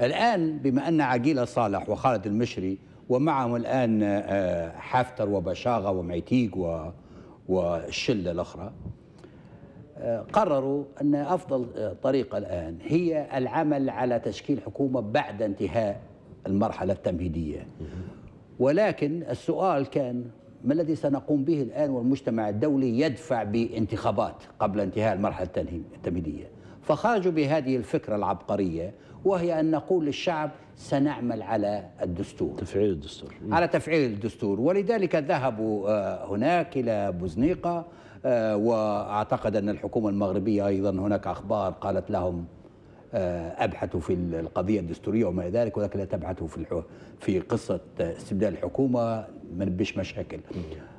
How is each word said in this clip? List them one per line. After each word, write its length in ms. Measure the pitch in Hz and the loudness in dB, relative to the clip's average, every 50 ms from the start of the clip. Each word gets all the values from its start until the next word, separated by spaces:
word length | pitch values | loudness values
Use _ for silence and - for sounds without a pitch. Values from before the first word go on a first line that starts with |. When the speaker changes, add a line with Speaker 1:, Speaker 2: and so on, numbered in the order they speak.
Speaker 1:
الآن 560 | 120 131 - 190 220 240 220 180 165 156 156 147 | 2 2 4 4 4 4 4 4 2 0 0 0
بما 300 | 131 139 123 143 139 170 | 2 2 2 2 2 4
أن 140 | 165 151 | 4 4
عقيلة 440 | 143 123 127 123 120 156 156 127 120 | 4 4 2 4 4 4 2 2 0
صالح 440 | - - 123 117 101 95 90 95 107 | 0 2 2 2 2 2 0 0 -2
وخالد 380 | 101 - - 131 120 104 98 107 | -2 0 2 2 2 2 0 0
المشري 500 | 101 113 120 - - 101 92 95 95 - - - - - - - | 0 2 0 0 -2 -2 -2 -2 -4 -4 -8 -16 -20 -18 -2 0
ومعهم 460 | 123 127 147 165 143 135 127 117 120 | 2 4 4 4 2 2 2 0 0
الآن، 440 | 117 113 - 127 131 123 113 110 107 104 | -2 0 0 2 2 4 4 4 4 4
آه، 680 | 101 101 104 - - 98 101 92 90 87 85 82 82 | 2 2 0 0 0 0 0 2 2 0 0 -2 -4
حفتر 580 | - - - - - 127 123 127 - - 110 101 | -8 -12 -6 0 2 2 2 0 -2 -2 -2 0
وبشاغة 640 | 101 95 82 92 87 - - 123 120 107 95 101 | 0 0 0 -2 -4 -2 0 0 0 0 0 0
ومعيتيق 680 | 95 90 87 87 87 85 85 - 123 127 120 101 - 95 | 0 0 -2 -2 -4 -4 -2 2 2 2 2 2 0 -2
و-، 320 | 90 82 82 80 78 85 - - - - - - - - - - - - | -2 -2 -2 -4 -6 -8 -12 -14 -18 -20 -20 -20 -20 -20 -20 -16 -2 0
والشلة 840 | 92 92 85 87 87 82 85 82 - - - - 120 101 85 87 | 2 2 4 2 0 0 -2 -4 -6 -2 0 0 0 0 0 -2
الأخرى، 400 | 82 87 85 - - 82 90 104 - - - - - - - - - - - - - - - - - - - - - - - - - - | -2 -2 -4 -6 -8 -10 -12 -12 -12 -12 -12 -14 -14 -14 -18 -20 -20 -20 -20 -20 -20 -20 -20 -20 -20 -20 -20 -20 -20 -20 -20 -18 -14 -6
آه، 240 | - 117 117 110 - - - | -4 -2 -2 -2 -4 0 2
قرروا 500 | 208 214 175 147 135 131 139 143 143 143 - - - | 2 4 4 2 2 2 0 0 -2 -2 -6 -6 -2
أن 140 | 143 147 147 | 2 2 2
أفضل، 520 | 143 143 170 185 180 - 135 139 127 120 113 - - | 2 2 0 -2 -2 0 -2 -2 -2 -2 -4 -6 -6
آه، 180 | 110 98 - - - | -6 -6 -4 -2 0
طريقة 340 | 131 139 135 110 - 107 101 | 2 2 2 0 0 -4 -6
الآن 400 | 101 92 92 87 82 85 82 85 | -4 -4 -4 -4 -4 -6 -8 -10
هي 460 | - - 151 175 180 165 160 151 139 - - 135 | -2 0 2 2 4 2 2 0 -2 -2 -2 -2
العمل 520 | 127 127 120 160 160 151 147 139 135 131 | -2 0 0 0 2 2 2 2 2 0
على 300 | 101 110 127 123 120 117 | 0 0 0 2 2 0
تشكيل 420 | - 120 107 - - - 143 - | 0 -2 -6 -4 -2 -2 -2 -2
حكومة 380 | - 113 - - 139 131 127 123 | -2 -6 -2 -2 0 0 2 0
بعد 420 | 104 104 113 147 - - 104 101 | 0 2 0 0 0 0 -2 -2
انتهاء 600 | 113 104 98 - 107 87 82 113 110 101 101 - - - - - - - - - - 92 | -2 -2 0 -2 -2 0 0 2 0 0 -2 -4 -8 -16 -20 -20 -20 -20 -20 -10 -4 0
المرحلة 460 | 95 101 110 104 - - 92 95 98 | 2 2 2 2 0 -2 0 0 -2
التمهيدية. 720 | - - 98 87 82 90 85 78 85 80 73 73 - - - - - 80 - - 90 90 - - - - - - - - - - - | 0 0 -2 -2 0 -2 -2 -2 -2 -4 -4 -6 -8 -10 -14 -14 -12 -12 -10 -10 -10 -10 -10 -12 -16 -18 -20 -20 -20 -20 -18 -2 2
ولكن 640 | 123 135 151 196 214 190 156 - 147 143 160 170 156 - | 4 4 6 6 4 4 2 0 -2 -2 -2 -2 -4 -4
السؤال 560 | - - - - 156 - 190 - 143 139 135 | -6 -4 -2 -2 0 2 2 2 2 2 0
كان: 400 | - - 151 135 123 123 123 120 120 - - - - - - - | 0 0 0 0 0 -2 -4 -6 -8 -12 -18 -20 -20 -20 -4 0
ما 100 | 123 147 | 2 2
الذي 220 | 165 165 151 156 | 2 2 2 0
سنقوم 480 | - - 143 139 131 - - 151 143 135 | 0 0 0 0 0 2 2 2 2 4
به 180 | 165 165 147 | 2 2 2
الآن 280 | 127 110 - 143 151 139 | 0 -2 0 0 0 0
والمجتمع 600 | 131 123 117 127 139 135 - 127 113 113 107 104 | 0 2 2 2 2 2 0 0 0 0 0 0
الدولي 500 | 101 107 151 156 139 135 131 123 113 123 | 0 2 2 2 4 4 2 2 4 4
يدفع 440 | 156 160 113 - - - 127 113 104 | 2 2 0 -2 -4 -2 -2 -2 0
بانتخابات 1000 | 104 104 117 113 113 117 113 110 98 113 - - 113 101 117 104 87 - - - - - - | 0 2 2 0 0 0 -2 -2 -2 -2 0 0 0 2 2 0 0 -4 -8 -16 -20 -4 -2
قبل 200 | 107 101 95 104 | 0 0 2 0
انتهاء 340 | 101 92 - 107 107 110 95 | 0 0 0 2 2 2 2
المرحلة 340 | 92 104 95 80 - - 82 | 2 0 0 0 -2 -6 -4
التنهي-، 480 | - 95 85 82 87 82 - - - | -2 -4 -4 -2 -6 -8 -10 -10 -14
التمهيدية؟ 540 | - - 101 85 90 80 76 71 71 - - - - - - - - | -8 -4 -4 -2 -2 -2 -4 -6 -8 -12 -14 -18 -20 -20 -20 -20 -6
فخرجوا 500 | - - 151 - - 226 240 202 175 185 | 0 0 0 2 4 2 2 4 2 2
بهذه 440 | 160 156 143 135 156 156 127 131 131 123 | 2 2 2 2 2 2 2 2 0 0
الفكرة 380 | 110 - - 151 - - 107 | 0 -2 -2 -2 -2 -2 -2
العبقرية، 800 | 104 101 98 95 87 - - 101 101 98 90 80 82 85 98 - - - - - - - | 0 0 0 -2 -4 -2 -2 0 0 0 0 0 -2 -4 -6 -8 -12 -18 -20 -18 -2 2
وهي 340 | 190 196 175 170 175 165 160 | 2 2 4 2 0 2 2
أن 120 | 160 160 | 2 2
نقول 340 | 160 143 147 - 190 175 156 | 2 0 2 2 2 2 2
للشعب: 460 | 147 - - - 185 165 151 156 143 - - - - - | 0 -2 0 -2 0 0 0 -2 -4 -6 -10 -18 -20 -20
سنعمل 680 | - - - 147 139 139 147 135 113 123 120 117 110 | -20 -6 -2 2 2 2 2 2 0 -2 -2 -2 -2
على 440 | 98 101 113 107 104 101 104 101 92 - - - | -2 -2 0 0 2 0 0 -2 -4 -8 -8 -6
الدستور. 560 | 98 90 87 87 - - - - 92 73 - - | -4 -4 -2 -4 -4 -6 -4 -4 -4 -4 -2 -4
Speaker 2:
تفعيل 320 | 98 - - 98 107 104 | -6 -2 0 2 2 2
الدستور. 440 | 90 73 69 - - - - 64 - - - | 2 0 -4 -10 -12 -14 -14 -16 -14 -10 -4
مم. 80 | 104 143 | 0 2
Speaker 1:
على 140 | 170 175 - | 2 4 4
تفعيل 440 | - 151 - 156 165 160 139 120 | 2 0 0 2 2 2 2 2
الدستور. 480 | 104 101 110 107 - - 120 101 98 101 | 0 -2 -4 -6 -4 -2 0 0 0 2
ولذلك 560 | 123 165 190 202 196 185 233 214 185 160 - | 2 2 2 2 2 2 2 2 2 2 2
ذهبوا، 720 | 160 143 151 175 139 127 131 110 107 110 110 107 101 95 104 | 0 2 2 0 2 2 0 0 0 0 0 0 0 2 2
آه، 380 | 107 104 95 95 92 - - 92 98 | 2 2 2 0 -2 -4 -4 -4 -2
هناك 420 | 101 123 160 175 175 156 170 - 135 | 2 4 4 4 4 2 0 -2 0
إلى 340 | 120 117 110 104 101 98 | 0 2 2 2 0 0
بوزنيقة، 720 | 90 87 90 90 78 104 131 165 175 151 165 170 170 170 165 - - - - - - 98 - | -2 -2 -4 -4 0 2 4 4 2 2 0 -2 -2 -2 -4 -8 -14 -20 -20 -20 -16 -4 0
آه، 320 | 131 123 117 110 110 107 104 | 2 2 4 4 4 2 4
وأعتقد 1000 | 107 117 117 110 107 107 104 104 101 101 104 104 107 - 135 117 - 110 101 | 4 4 4 4 2 2 0 0 -2 0 0 0 0 0 -2 0 0 0 0
أن 140 | 104 98 104 | 2 0 0
الحكومة 400 | 98 - - 101 - 123 107 104 | -2 -2 -4 -2 -2 0 0 2
المغربية 580 | 101 101 104 95 92 101 92 113 104 101 98 101 | 2 2 2 2 0 0 2 2 2 2 2 2
أيضا 220 | 98 95 98 101 | 2 2 2 2
هناك 380 | 95 92 98 104 104 95 - 95 | 0 2 2 2 0 0 0 -2
أخبار 440 | 87 - - 101 110 104 95 92 | -6 -6 -2 -2 0 0 0 -2
قالت 400 | 87 - - 98 95 95 92 104 | -4 -4 -4 -2 -2 -2 -2 0
لهم، 340 | 104 90 90 92 87 85 85 - - - - - - - - - - - - - - | -2 0 0 0 -2 -2 -6 -8 -12 -18 -20 -20 -20 -20 -20 -20 -20 -20 -14 -6 -2
آه، 500 | 104 92 87 87 85 82 82 - - 117 | 0 0 0 -2 -2 -4 -6 -2 -2 -2
أبحثوا 360 | 101 90 - 107 90 - 90 | -2 -2 -4 -4 -4 -4 -4
في 140 | - - 92 | -2 0 -2
ال-، 220 | 87 90 85 82 | 0 0 -2 -2
القضية 440 | 82 80 78 - 95 90 98 110 98 | -4 -4 -2 -2 -2 0 2 2 2
الدستورية 460 | 85 82 82 - - - 101 117 113 | 0 -2 -6 -6 -4 0 2 2 2
وما 220 | 90 87 92 87 87 | 2 0 0 -2 0
إلى 120 | 98 120 | 0 2
ذلك، 180 | 120 110 - 107 | 0 0 0 -2
ولكن 220 | 104 95 - 98 | -2 -2 -2 -4
لا 60 | 95 | -4
تبحثوا 420 | - 107 90 82 87 92 - 85 78 | -2 -4 -4 -4 -6 -6 -6 -6 -6
في 100 | - 85 | -6 -8
الحو-، 260 | 80 - 85 82 82 - - - - - - - | -6 -4 -4 -4 -4 -6 -12 -20 -20 -20 -18 -6
في 200 | - - 95 90 | -2 0 0 0
قصة 400 | - - 117 107 - - 95 87 - - - - | 0 0 -2 -2 0 -2 -4 -4 -4 -8 -6 -4
استبدال 540 | 87 85 82 - - - 104 92 107 101 82 | -4 -4 -4 -8 -6 -4 -2 0 0 0 0
الحكومة، 720 | - - - - - 135 127 123 120 117 113 113 110 107 - - - - - 85 90 | -2 -4 -4 0 0 2 2 2 2 2 0 -2 -4 -6 -10 -14 -16 -14 -10 -6 -4
ما 80 | 98 | -2
نبيش 320 | 95 90 92 104 - - 95 | -2 0 0 -2 -2 -2 -4
مشاكل. 400 | 92 - - 101 87 - - - | -6 -6 -6 -8 -8 -8 -10 -12
Speaker 2:
مم. 240 | - - - 90 85 78 80 - - - - | -12 -10 -10 -8 -8 -8 -10 -12 -14 -16 -18